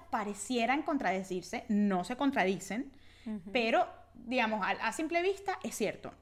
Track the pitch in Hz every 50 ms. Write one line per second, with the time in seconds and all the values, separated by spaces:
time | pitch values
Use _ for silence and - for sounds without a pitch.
0 | - - - 233 208 208 202 - - - 254 233 226 233 262 302 302 349 311 277
1 | - 185 185 190 190 190 180 185 170 - - 247 - - 214 202 208 202 190 180
2 | 180 - 247 - 285 277 262 226 185 185 196 170 - - 190 226 285 - - -
3 | - - - - - 226 214 208 - 202 196 254 226 226 254 349 - - - -
4 | - - - - - - 254 247 226 220 214 208 180 175 196 - - 226 214 -
5 | 320 294 339 339 349 392 381 - - - 359 - - 233 - - 220 170 - -
6 | - - - -